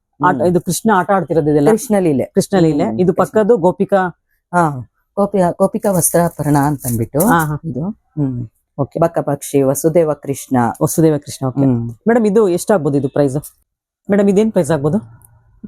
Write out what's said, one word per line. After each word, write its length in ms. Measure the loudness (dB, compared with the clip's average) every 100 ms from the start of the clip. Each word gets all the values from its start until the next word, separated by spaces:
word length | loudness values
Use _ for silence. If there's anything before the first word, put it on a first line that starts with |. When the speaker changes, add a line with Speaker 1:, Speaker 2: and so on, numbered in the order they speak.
| _ -2
Speaker 1:
ಆಟ, 100 | 0
Speaker 2:
ಹ್ಮ್. 120 | 0 0
Speaker 1:
ಇದು 140 | 0
ಕೃಷ್ಣ 300 | -2 -2 2
ಆಟ 160 | 2 2
ಆಡ್ತಿರೋದು 400 | 0 0 0 2
ಇದೆಲ್ಲ? 200 | 2 4
Speaker 2:
ಕೃಷ್ಣ 240 | 2 0 0
ಲೀಲೆ. 260 | 2 0
Speaker 1:
ಕೃಷ್ಣ 340 | -2 -2 0 2
ಲೀಲೆ. 260 | 2 0
Speaker 2:
ಹ್ಮ್, 160 | -2 0
Speaker 1:
ಇದು 140 | 0
Speaker 2:
ಕೃಷ್ಣ. 100 | 0
Speaker 1:
ಪಕ್ಕದ್ದು 320 | 0 0 2 2
ಗೋಪಿಕಾ. 460 | 2 0 0 0 -2 -6 _ _ _
Speaker 2:
ಹಾ, 360 | -2 0 -2 -12 _ _ -4
ಗೋಪಿ-, 360 | -2 0 0 0
ಗೋಪಿಕಾ 320 | -2 -2 -2
ವಸ್ತ್ರಾಭರಣ 680 | 0 0 0 0 -2 0 2
ಅಂತ 300 | 0 -2 -4
ಅಂದ್ಬಿಟ್ಟು 340 | -4 -2 0
Speaker 1:
ಹಾ, 240 | 2 2
ಹಾ. 140 | 0 -4
Speaker 2:
ಇದು. 240 | -8 -8 -8
ಹ್ಮ್. 580 | -10 _ -6 -4 -4 -10 _ _ -8
Speaker 1:
ಓಕೆ. 220 | -6 -2
Speaker 2:
ಬಕಪಕ್ಷಿ, 600 | -2 -2 -4 -4 -2 0
ವಸುದೇವ 520 | 0 0 0 2 0
ಕೃಷ್ಣ. 420 | -2 -6 -8 -2 0 0 0
Speaker 1:
ವಸುದೇವ 360 | -2 2 2 2
ಕೃಷ್ಣ, 280 | -4 -8 -6
ಓಕೆ. 140 | 0
Speaker 2:
ಹ್ಮ್. 300 | 0 0 -4 -6 0
Speaker 1:
ಮೇಡಮ್, 180 | 2 2
ಇದು 220 | 2 2
ಎಷ್ಟಾಗ್ಬೋದು 500 | 0 0 0 0 -2
ಇದು 100 | -2
ಪ್ರೈಸ್? 280 | 0 0 -2 -8 _ _ _ _ _ -2
ಮೇಡಮ್, 180 | 0 2
ಇದೇನ್ 240 | 2 2
ಪ್ರೈಸ್ 180 | 0 0
ಆಗ್ಬೋದು? 280 | 0 -2 -4 -6 -20 _ _ _ _